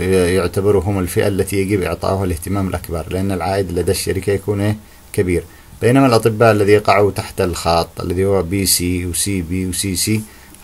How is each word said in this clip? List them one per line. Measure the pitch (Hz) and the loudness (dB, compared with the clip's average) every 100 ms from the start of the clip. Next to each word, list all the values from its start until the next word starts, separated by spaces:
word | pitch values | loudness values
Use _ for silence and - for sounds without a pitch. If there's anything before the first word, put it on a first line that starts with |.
| 90 | 0
"يعتبرهم | 95 90 92 90 101 98 101 87 101 | 2 4 2 0 0 2 2 2 -2
الفئة | 90 110 104 | -2 0 0
التي | 98 - 101 | 0 -2 0
يجب | 95 101 | 0 0
إعطائها | 85 87 95 95 | 0 -2 -2 -2
الاهتمام | 95 82 - 98 95 | -2 -4 -4 -4 -2
الأكبر"، | 92 - 82 80 | -4 -6 -8 -6
لأن | 92 95 | -4 -2
العائد | 92 85 95 92 | -2 -2 -2 -2
لدى | 85 87 | -2 0
الشركة | 98 - 87 95 | -2 -2 -4 -2
يكون، | 101 - 101 | -2 -2 -2
إيه؟ | 101 107 - - - | 0 -2 -6 -20 -10
كبير. | - 92 85 - - - - | -2 0 0 -4 -14 -20 -2
بينما | 110 131 135 | 2 4 4
الأطباء | 113 113 110 117 | 4 2 4 4
الذي | 104 101 | 4 4
يقعوا | 104 101 98 104 | 4 4 4 2
تحت | 95 - - | 0 -6 -2
الخط، | 95 85 87 85 82 - | -2 -2 0 0 0 -6
الذي | 87 87 98 | -6 -2 0
هو | 98 | 0
بي | 82 98 95 | 0 -2 0
سي | - 87 90 90 | 0 0 -2 -4
وسي | 85 - 98 | -4 -4 -4
بي | 82 92 92 | -2 -4 -4
وسي | 87 101 87 | -4 -4 -4
سي، | - 107 107 - - - | -2 -2 -4 -14 -20 -14